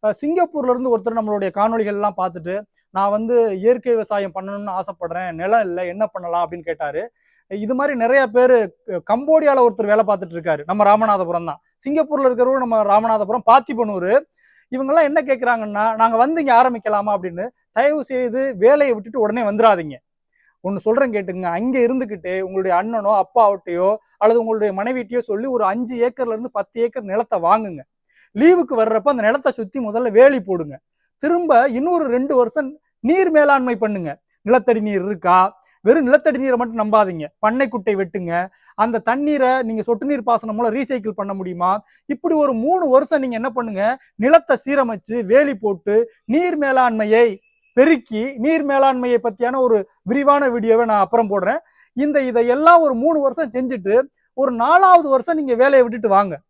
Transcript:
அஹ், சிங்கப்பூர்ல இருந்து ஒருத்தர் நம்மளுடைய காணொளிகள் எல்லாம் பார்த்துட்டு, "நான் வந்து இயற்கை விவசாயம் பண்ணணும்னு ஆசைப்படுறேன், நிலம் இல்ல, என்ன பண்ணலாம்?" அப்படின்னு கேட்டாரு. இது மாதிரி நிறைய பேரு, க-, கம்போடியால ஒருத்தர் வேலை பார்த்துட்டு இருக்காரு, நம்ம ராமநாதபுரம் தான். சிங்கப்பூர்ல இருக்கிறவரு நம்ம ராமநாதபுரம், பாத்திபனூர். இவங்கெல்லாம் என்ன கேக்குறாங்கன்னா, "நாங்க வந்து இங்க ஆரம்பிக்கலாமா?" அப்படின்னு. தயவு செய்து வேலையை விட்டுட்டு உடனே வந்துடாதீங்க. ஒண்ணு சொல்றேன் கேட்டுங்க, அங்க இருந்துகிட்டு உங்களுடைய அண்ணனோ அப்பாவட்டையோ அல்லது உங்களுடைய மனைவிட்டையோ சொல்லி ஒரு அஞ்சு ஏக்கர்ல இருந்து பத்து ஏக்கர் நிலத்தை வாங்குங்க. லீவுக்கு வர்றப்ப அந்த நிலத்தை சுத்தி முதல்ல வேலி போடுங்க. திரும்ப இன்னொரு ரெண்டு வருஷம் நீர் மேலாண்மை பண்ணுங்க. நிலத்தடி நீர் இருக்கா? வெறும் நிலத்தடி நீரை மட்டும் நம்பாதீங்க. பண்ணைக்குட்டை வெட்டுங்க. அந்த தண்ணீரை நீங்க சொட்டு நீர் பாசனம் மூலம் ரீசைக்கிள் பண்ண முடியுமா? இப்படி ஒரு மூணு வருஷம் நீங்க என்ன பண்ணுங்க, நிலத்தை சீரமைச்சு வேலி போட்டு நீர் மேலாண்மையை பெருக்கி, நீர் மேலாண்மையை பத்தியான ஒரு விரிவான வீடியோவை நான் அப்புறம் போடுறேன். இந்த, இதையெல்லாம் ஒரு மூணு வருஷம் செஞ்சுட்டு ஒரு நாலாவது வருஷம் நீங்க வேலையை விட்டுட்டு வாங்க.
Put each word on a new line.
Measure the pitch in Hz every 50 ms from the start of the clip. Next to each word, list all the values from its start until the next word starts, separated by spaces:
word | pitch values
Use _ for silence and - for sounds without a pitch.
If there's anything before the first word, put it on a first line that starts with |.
| -
அஹ், | 214
சிங்கப்பூர்ல | 202 - - 294 330 370 349 330 339 302 254 254
இருந்து | 247 247 254 262 233 220
ஒருத்தர் | 185 226 226
நம்மளுடைய | 233 220 214 208 208 196 190 -
காணொளிகள் | 202 202 226 226 233 220
எல்லாம் | 208 208 202 202 208 180
பார்த்துட்டு, | - 185 185 170 175 160 175 185 202 214 _ _ _ _ _
"நான் | _ 185 196 202
வந்து | 202 214 220 226 247 240 233 220 196 185
இயற்கை | 185 226 247 254 - 247
விவசாயம் | 233 220 214 - 208 202 196 190 151
பண்ணணும்னு | 190 185 196 202 202 208 208 185 190
ஆசைப்படுறேன், | 190 190 185 _ 180 165 170 175 185 180
நிலம் | 165 160 175 190 220 233
இல்ல, | 214 185 175 180 185
என்ன | 175 175 196 220
பண்ணலாம்?" | 208 _ 190 180 175 170 175 175 165
அப்படின்னு | 180 180
கேட்டாரு. | 165 165 165 _ 160 147 139 160 208 240 _ _ _ _ _ _ _ _
இது | 190 208 214 214 254
மாதிரி | 254 277 294 285
நிறைய | 240 226 233 262 277 269
பேரு, | 233 208 247 254 254 254 233 214 185 _ _ _
க-, | - 190 175 - - 208
கம்போடியால | 240 285 285 311 320 311 294 277 269 247
ஒருத்தர் | 233 202 190 214
வேலை | 202 208 214 214
பார்த்துட்டு | 190 208 185 190 170 165
இருக்காரு, | 170 160 175 156 147 -
நம்ம | - - 208 208
ராமநாதபுரம் | 202 208 214 220 220 208 196 185 170 175 170 170
தான். | 165 143 - _ _ _ _ - 269
சிங்கப்பூர்ல | 294 320 311 302 294 277 277
இருக்கிறவரு | 254 247 226 247 254 262 269
நம்ம | 254 233 226 220 214
ராமநாதபுரம், | 202 196 214 220 226 220 214 208 190 226 247 - -
பாத்திபனூர். | 233 269 240 - 269 220 240 214 208 185 175 185 220 277 320 _ _ _ _ _ _ _ _ _ 247
இவங்கெல்லாம் | 254 269 269 294 339
என்ன | 320 285 294 320
கேக்குறாங்கன்னா, | 294 262 269 240 254 240 240 226 214 208 208 202 214 226 220
"நாங்க | 220 226 233 226
வந்து | 226 247 277 330 330
இங்க | 302 269 240 226
ஆரம்பிக்கலாமா?" | 254 254 240 226 - 220 214 202 202 214 208
அப்படின்னு. | 196 180 185 170 175 196 247 _ _ _ _
தயவு | _ 220 254 285 302 302 262
செய்து | - 269 254 254 240 214 254 269 269 247
வேலையை | 180 196 233 285 294 285 277 233
விட்டுட்டு | 214 190 226 220 269
உடனே | 214 214 226 247
வந்துடாதீங்க. | 233 208 202 214 226 226 202 175 165 151 135 120 _ _ _ _ _ _ _ _ _ _ _ _ _ 180
ஒண்ணு | 202
சொல்றேன் | 185 - 220 220 254 277 254
கேட்டுங்க, | 214 208 196 180 180 185
அங்க | 185 175 170 175 220 254 262 262
இருந்துகிட்டு | 240 233 262 262 254 208 208 180 156 175 185 190
உங்களுடைய | 190 185 190 190 185 190 175 175
அண்ணனோ | 190 220 233 220 202 202
அப்பாவட்டையோ | 214 196 190 - _ 247 226 202 202 190 _ - 170 175 180 196 214 214 _ _ _ _
அல்லது | 208 214 226 233
உங்களுடைய | 226 220 220 220 214 208 190
மனைவிட்டையோ | 196 202 240 262 254 233 196 240 247
சொல்லி | 233 - 208 202 233
ஒரு | 269 254 240 214
அஞ்சு | 190 202 233 247 226 254
ஏக்கர்ல | 233 233 247 240 - 254 233
இருந்து | 220 220 240 254
பத்து | _ 208 196 _ _ 226
ஏக்கர் | 233 240 _ 269
நிலத்தை | 214 196 190 214 240 _ - 190
வாங்குங்க. | 165 170 202 220 220 202 170 143 113 _ _ _ _ _ _ _ _ _ _
லீவுக்கு | 202 262 330 370 359 302 240 277
வர்றப்ப | 226 220 220 220 220 196
அந்த | 285 285 240
நிலத்தை | 214 214 240 277 254 294
சுத்தி | 247 - 220 190 _ 277 240
முதல்ல | 214 208 226 254 233
வேலி | 202 214 262 277 285 254
போடுங்க. | 185 196 185 175 160 147 135 127 _ _ _ _ _ _ _ _
திரும்ப | - 302 339 349 349 311 277 233 254 285
இன்னொரு | 226 240 277 339 359 339 311
ரெண்டு | 262 233 247 254 285 294
வருஷம் | 254 240 226 - 311 285 262 302 _ _ _ _ _
நீர் | - 233 330 381 381 370
மேலாண்மை | 320 302 294 285 285 269 254 254 240
பண்ணுங்க. | 190 220 214 208 196 170 151 139 _ _ _ _ _
நிலத்தடி | _ 202 240 254 - - 233 220
நீர் | 214 214 208 190 180
இருக்கா? | 196 208 165 - 180 180 185 185 202 - _ _ _ _ _
வெறும் | _ - 254 330 285
நிலத்தடி | 247 269 302 302 320 254 240
நீரை | 262 269 254
மட்டும் | 233 240 233 226 233
நம்பாதீங்க. | 214 214 208 214 208 190 180 160 151 147 _ _ -
பண்ணைக்குட்டை | 214 226 254 277 262 226 233 185 226 208 190 196
வெட்டுங்க. | 170 _ 202 180 170 165 175 180 190 _ _ _ _ _
அந்த | - 214 240 226 226
தண்ணீரை | - - 240 269 294 294 302 285 262 254 254 262
நீங்க | 247 220 226 220
சொட்டு | 208 - 233 - 254
நீர் | 277 294 262
பாசனம் | 214 240 233 220 - 220 214
மூலம் | 214 240 226 214
ரீசைக்கிள் | 262 277 226 269 247 196 214
பண்ண | 202 214 202 196 196
முடியுமா? | 196 190 180 180 175 175 180 196 214 _ _ _ _ _
இப்படி | _ 285 - - 339 330
ஒரு | 302 294 277
மூணு | 254 220 226 294 359 370 349 285
வருஷம் | 254 269 302 - 330 294
நீங்க | 262 254 240
என்ன | 220 233 262
பண்ணுங்க, | 220 254 240 226 208 185 202 220 254 269 _ _ _
நிலத்தை | _ 208 262 320 330 330 - 285 233 -
சீரமைச்சு | 262 285 277 262 233 226 190 _ - 220 240 220
வேலி | 185 226 269 294 277 269
போட்டு | 190 220 208 196 175 _ 208 208 220 233 226 _ _ _
நீர் | - 226 311 349 359 359 311
மேலாண்மையை | 285 269 262 262 254 247 226 220 214 214 214 226 240 233 196 - _ _ _ _ _ _
பெருக்கி, | _ 240 262 311 330 254 - _ 226 214 226 269 277 220
நீர் | 220 302 320 330 294
மேலாண்மையை | 277 277 269 269 269 262 254 247 247 240 233
பத்தியான | 240 240 202 _ 240 240 254
ஒரு | 269 262 247 226 208 196 _ _ _
விரிவான | _ 180 240 277 285 285 277 285 285 262
வீடியோவை | 240 240 208 226 220 226 240
நான் | 226 214 208
அப்புறம் | 196 - - 233 226 202
போடுறேன். | 202 202 180 190 254 330 _ _ _ _ _ _
இந்த, | _ 240 277 294 294 294
இதையெல்லாம் | 269 254 226 240 233 240 240 277 311 339 349 339
ஒரு | 320 294 262
மூணு | 226 247 311 330 302
வருஷம் | 277 269 247 - 320 247
செஞ்சுட்டு | 208 247 262 254 262 226 175 190 208 247 269 277 _ _ _ _ _
ஒரு | - 269 277
நாலாவது | 247 226 233 269 330 359 392 370 370 339 311 285
வருஷம் | 269 262 - - 339
நீங்க | 311 294 262 240
வேலையை | 226 254 277 277 269
விட்டுட்டு | 247 233 220 240 208 220
வாங்க. | 196 196 202 190 160 143 _